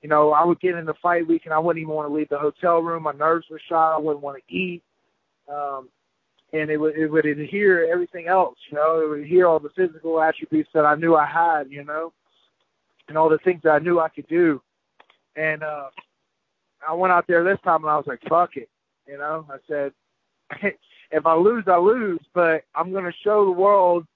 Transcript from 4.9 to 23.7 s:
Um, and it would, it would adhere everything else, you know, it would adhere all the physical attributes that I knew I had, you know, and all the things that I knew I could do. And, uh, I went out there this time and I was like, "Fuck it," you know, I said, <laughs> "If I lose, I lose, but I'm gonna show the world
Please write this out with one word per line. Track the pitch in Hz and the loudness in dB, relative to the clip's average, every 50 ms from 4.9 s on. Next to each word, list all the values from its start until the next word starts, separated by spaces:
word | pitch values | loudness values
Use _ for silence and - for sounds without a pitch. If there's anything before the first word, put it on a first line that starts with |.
| _ _ _ _ _ _ _ _ _ _ _ - | _ _ _ _ _ _ _ _ _ _ _ -14
Um, | 143 147 143 143 139 135 131 127 _ _ _ _ _ _ _ _ _ _ _ _ - | -12 -10 -8 -8 -10 -10 -14 -18 _ _ _ _ _ _ _ _ _ _ _ _ -6
and | 156 151 151 | -6 -4 -4
it | 156 151 | -4 -2
would, | 151 156 151 | -2 -2 -2
it | 156 160 | -2 -4
would | 156 151 160 147 | 0 0 0 0
adhere | 151 147 147 151 135 - 202 208 202 185 170 165 160 170 | 0 -2 -4 -6 -6 -4 0 2 4 4 4 2 0 0
everything | 180 175 - _ 180 165 | -2 -4 -6 _ -12 -4
else, | 170 185 190 180 - - _ - - | 0 2 2 2 0 -2 _ -20 -10
you | 147 | -4
know, | 147 151 160 160 160 | 0 0 2 2 0
it | 160 151 | 0 -2
would | 151 147 | -4 -6
adhere | 147 151 170 180 185 | -6 2 4 4 6
all | 175 165 156 | 6 4 2
the | 147 147 | 0 -6
physical | _ - 185 175 156 160 156 165 160 160 | _ -2 -4 -4 -4 -8 -6 -4 -2 0
attributes | 160 160 160 - 160 - - 156 151 _ _ | 2 0 0 -2 -8 -4 -2 -2 -2 _ _
that | 160 151 | 2 4
I | 147 151 | 4 2
knew | 151 165 165 165 | 2 2 2 4
I | 156 147 | 4 2
had, | 143 143 165 170 170 165 151 143 135 | 0 0 0 0 2 0 -2 -4 -6
you | 139 143 143 | -14 -18 -14
know, | 147 147 156 165 165 _ _ _ _ _ _ _ _ _ _ _ _ _ _ _ _ _ _ _ | -10 -10 -8 -10 -10 _ _ _ _ _ _ _ _ _ _ _ _ _ _ _ _ _ _ _
and | - 151 | -6 0
all | 156 160 160 | 2 4 4
the | 156 151 | 4 2
things | - 185 180 165 _ | 2 0 -2 2 _
that | 160 | 2
I | 151 147 | 2 4
knew | 151 180 175 170 | 2 0 0 0
I | 160 160 | 0 -2
could | _ - 143 | _ -12 -12
do. | _ 160 175 175 165 147 127 _ _ _ _ _ _ _ _ _ _ _ _ _ _ _ | _ 0 2 2 2 2 -2 _ _ _ _ _ _ _ _ _ _ _ _ _ _ _
And, | 151 156 156 156 151 156 | -6 -4 -4 -4 -4 -8
uh, | 151 151 147 139 135 _ - _ _ _ _ _ _ _ _ _ _ _ _ _ _ _ _ - | -10 -10 -10 -12 -14 _ -20 _ _ _ _ _ _ _ _ _ _ _ _ _ _ _ _ -8
I | 156 160 | -6 -4
went | 170 185 185 180 | -2 2 2 2
out | 175 170 - | 2 2 2
there | 175 170 170 | 2 2 2
this | 185 196 - _ | 2 0 0 _
time | 185 165 160 156 | 0 0 0 2
and | 156 | 0
I | 151 | -2
was | 151 143 147 | -2 -2 -4
like, | 127 117 - - | -12 -12 -4 0
"Fuck | 160 170 175 - - | 2 2 2 0 -2
it," | 139 117 _ _ _ _ _ _ _ _ | -14 -16 _ _ _ _ _ _ _ _
you | - 143 | -20 -14
know, | 139 147 151 156 160 156 147 | -10 -8 -8 -8 -8 -10 -14
I | 139 135 _ _ | -18 -20 _ _
said, | 151 147 143 139 _ _ _ _ _ _ _ _ _ _ _ _ | -6 -4 -4 -6 _ _ _ _ _ _ _ _ _ _ _ _
<laughs> | - - - 202 - _ _ _ _ _ _ _ - | -16 -6 -6 -6 -6 _ _ _ _ _ _ _ -6
"If | 156 147 | 0 2
I | 165 165 | 2 4
lose, | 160 180 208 240 233 196 185 | 4 4 2 2 0 0 2
I | 180 | 2
lose, | 175 175 202 226 254 226 202 175 160 - _ _ | 4 4 2 2 2 0 -4 -4 -6 -8 _ _
but | 180 175 165 160 156 - _ _ | 0 2 2 0 -2 -4 _ _
I'm | 151 165 180 185 | -6 -6 -4 -6
gonna | 196 202 175 170 - - | -6 -8 -8 -10 -6 -2
show | 208 214 214 208 | 0 2 2 2
the | 190 180 | 2 2
world | 175 190 202 | 2 2 4